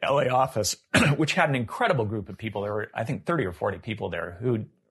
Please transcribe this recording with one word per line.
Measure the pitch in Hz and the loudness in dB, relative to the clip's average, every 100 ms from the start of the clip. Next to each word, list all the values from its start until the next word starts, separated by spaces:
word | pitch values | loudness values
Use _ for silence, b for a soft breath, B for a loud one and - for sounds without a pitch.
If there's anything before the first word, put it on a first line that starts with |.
L | - 117 | 0 2
A | 127 | 2
office, | 127 131 113 101 - _ | 2 2 0 -2 -4 _
<clears throat> | - 196 143 | 4 4 4
which | 151 | 2
had | - 160 | 2 2
an | 131 | 2
incredible | 113 - 240 151 104 | -2 0 2 2 0
group | 110 95 | -4 -6
of | 98 | -8
people. | 110 104 | -8 -4
There | 101 | -4
were, | 104 104 | -4 -4
I | - | -6
think, | 113 139 - | -4 -4 -2
thirty | 170 98 | 0 -2
or | |
forty | 85 107 92 | -2 -4 -4
people | - 107 98 | -6 -6 -4
there | 85 85 90 | -4 -6 -4
who | 123 117 - _ _ | -2 -2 -4 _ _